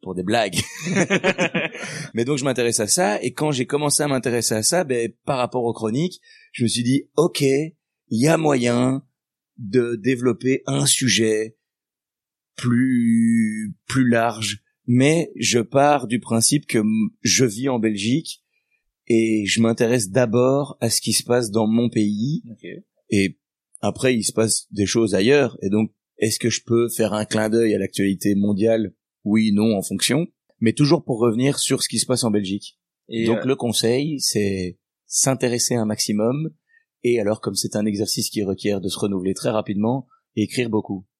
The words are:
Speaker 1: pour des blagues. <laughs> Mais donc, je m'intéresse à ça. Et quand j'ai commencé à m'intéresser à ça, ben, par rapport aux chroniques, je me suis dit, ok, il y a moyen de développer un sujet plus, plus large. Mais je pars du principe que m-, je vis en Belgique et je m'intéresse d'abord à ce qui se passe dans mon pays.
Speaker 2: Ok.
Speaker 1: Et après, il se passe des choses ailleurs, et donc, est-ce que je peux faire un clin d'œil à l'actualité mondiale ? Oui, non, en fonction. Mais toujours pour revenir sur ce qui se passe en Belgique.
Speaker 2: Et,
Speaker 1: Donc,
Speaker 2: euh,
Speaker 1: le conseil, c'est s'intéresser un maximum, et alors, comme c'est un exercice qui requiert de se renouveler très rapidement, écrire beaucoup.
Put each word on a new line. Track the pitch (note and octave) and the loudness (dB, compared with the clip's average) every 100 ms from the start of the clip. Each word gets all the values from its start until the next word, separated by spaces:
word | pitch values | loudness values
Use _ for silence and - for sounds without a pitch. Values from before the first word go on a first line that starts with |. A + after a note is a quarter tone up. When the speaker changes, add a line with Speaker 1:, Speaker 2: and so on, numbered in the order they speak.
Speaker 1:
pour | - | -8
des | F2+ | -6
blagues. | F2+ A#2 G#2 D3 - - D#3 | -2 0 0 -2 -8 -10 -4
<laughs> | F#3+ F3 G3 F#3 - E3 E3+ D#3+ - - - - | 0 2 2 0 0 -2 -2 -6 -8 -12 -12 -8
Mais | A2 A#2+ | -4 -2
donc, | C#3+ | -2
je | |
m'intéresse | C3+ B2+ A#2+ A2+ | -2 0 0 0
à | G#2+ | 0
ça. | - F#3+ G#3 | 0 0 0
Et | B2+ | -4
quand | B2+ D3+ | -2 -2
j'ai | C3+ | -2
commencé | B2+ D3 D3 C#3+ | -2 -2 0 0
à | D3 | 0
m'intéresser | C3 A#2+ A#2 A2 | 0 0 -2 -2
à | A2 | -2
ça, | G#2+ E3+ | 0 0
ben, | D#3 B2 A#2 - | 0 -2 -2 -6
par | - C3+ | -6 -2
rapport | A#2+ B2+ | -2 -2
aux | A#2+ | -2
chroniques, | A2+ A2 A#2 F3+ - _ - _ | -2 -2 -2 -4 -6 _ -20 _
je | - | -2
me | A#2 | -2
suis | A#2 | 0
dit, | A#2+ C#3 - - | 0 0 0 0
ok, | F3 - | 0 2
il | C#3 C3+ D#3+ _ _ _ _ | 2 2 -2 _ _ _ _
y | A2+ C#3+ | 0 2
a | E3 | 4
moyen | D#3+ C#3 A#2+ A#2+ B2+ C3+ - _ _ _ _ - | 2 2 2 2 0 -2 -6 _ _ _ _ -14
de | G#2+ B2 A#2+ A#2 | -2 0 0 -2
développer | G#2 B2+ B2 A2 B2+ C3+ - | -2 0 0 0 0 -2 -2
un | C#3 | -2
sujet | C#3 - B2+ G2 A2+ G#2+ A2 _ _ _ _ _ _ _ _ _ _ - | 0 0 2 2 2 0 -4 _ _ _ _ _ _ _ _ _ _ -6
plus, | A#2+ A#2+ C3 B2 A#2 A2+ A2+ A2+ A2 G#2+ G#2+ - _ | 0 2 2 2 2 4 4 2 0 -4 -10 -12 _
plus | C3+ B2 | 0 2
large. | A#2+ A#2 A2 G#2 G2+ _ _ - | 4 2 -2 -6 -8 _ _ 0
Mais | B2 C#3 E3 D#3+ - | 4 4 2 0 -2
je | A#2 A#2 | 0 0
pars | G#2 C#3 C#3+ C#3+ A#2+ | 2 2 4 2 0
du | A#2 | -4
principe | - A2+ A#2 C#3+ - | -2 0 2 0 0
que | A#2 | 0
m-, | G#2+ A2 G#2+ _ | 2 0 -2 _
je | A#2+ - | -2 2
vis | B2+ G#2 C3+ | 2 0 -2
en | B2 | 0
Belgique | G#2+ G#2 G#2 C#3 D#3+ - _ _ _ _ _ _ _ | 0 -2 0 -2 -2 -16 _ _ _ _ _ _ _
et | A#2 A2+ A2 G2+ | 2 2 0 0
je | A2 | 2
m'intéresse | A2+ A2+ A2+ B2 F#2+ | 2 2 2 2 0
d'abord | A2+ B2 A#2+ B2+ C#3 C#3+ - | 0 2 2 2 2 -2 -4
à | A#2 | -4
ce | - | -2
qui | - | -2
se | G#2+ | -4
passe | - B2 A#2 | 0 -2 0
dans | G#2+ G#2+ | 0 2
mon | A2+ A#2+ | 2 0
pays. | A2 G#2 G#2 C3 D#3+ - | 0 0 0 -2 -4 -8
Speaker 2:
Ok. | - - F#2 - _ _ | -18 -16 -16 -20 _ _
Speaker 1:
Et | G2+ G2 - _ _ _ _ | 0 0 -4 _ _ _ _
après, | G#2 - C3 | -6 0 0
il | B2 | 0
se | G2+ | -2
passe | - A2 - - | 0 0 0 -6
des | G2+ G2 | -2 0
choses | A#2 A2 | 2 2
ailleurs, | F#2+ G#2 C#3+ B2 - | 2 4 4 2 -2
et | G2 | -2
donc, | G#2 A2 _ _ - | 0 0 _ _ -4
est-ce | A2 - | -2 0
que | A#2+ | -2
je | - | -4
peux | - A#2 A#2 | 0 0 0
faire | - A2 | 0 -2
un | G#2+ | 0
clin | G#2+ A2 A2 | -2 -2 2
d'œil | A2+ A2+ | 2 2
à | G2+ | 2
l'actualité | G2 - G2 G2 G#2 G2+ | -2 0 0 0 0 2
mondiale ? | G2+ G2+ A2 A2+ G#2+ _ _ _ | 2 2 2 2 -2 _ _ _
Oui, | G#2 A2 A2 | 0 2 2
non, | G2+ A2 G2+ | 2 2 2
en | |
fonction. | F#2+ G2 - B2+ F3 _ _ _ | -2 -4 0 0 -2 _ _ _
Mais | A2+ | 0
toujours | G#2+ C#3+ E3 | 2 2 2
pour | - A2+ | 0 0
revenir | A#2+ A2 C3+ C3+ | 2 2 0 0
sur | - C3 | -2 -2
ce | - | -2
qui | A2+ | -4
se | - | -2
passe | B2+ | 0
en | A#2+ | 2
Belgique. | G#2+ F#2+ G2+ - _ _ _ _ | 0 -2 -6 -8 _ _ _ _
Speaker 2:
Et, | A2+ A2+ | -4 0
Speaker 1:
Donc, | A2+ | 0
Speaker 2:
euh, | B2+ | 0
Speaker 1:
le | C3+ | -2
conseil, | A#2+ G#2+ A2+ B2 D3 C#3+ | -2 0 2 0 0 -2
c'est | - A2 G2+ F#2+ F2+ F2 _ _ _ | -2 0 0 -2 -4 -8 _ _ _
s'intéresser | - - B2+ B2+ A#2+ - | -2 0 2 0 0 0
un | A#2+ | 0
maximum, | G#2+ G#2+ - G#2 A2 C#3 D#3+ - _ _ _ _ | -2 -2 -2 0 0 0 -4 -10 _ _ _ _
et | A#2+ A#2+ | 0 0
alors, | G2+ G#2+ | 0 -2
comme | - G2 | -4 -4
c'est | G2+ | -4
un | G#2+ | -2
exercice | G#2+ G2+ G#2+ - A2 | -2 -2 -4 -4 -4
qui | - | -4
requiert | G2 F#2+ G#2 G2+ | -4 -2 -2 -2
de | F#2 | -4
se | - | -4
renouveler | G#2+ G2 F#2 | -4 -2 -4
très | F#2+ - | -4 -2
rapidement, | A2 G#2+ G2+ A2 C3+ C3 _ _ - | -2 -2 -2 0 -2 -6 _ _ -4
écrire | G#2 - A#2+ | -2 -2 -2
beaucoup. | G#2+ - G2 F#2+ | -2 -4 -10 -12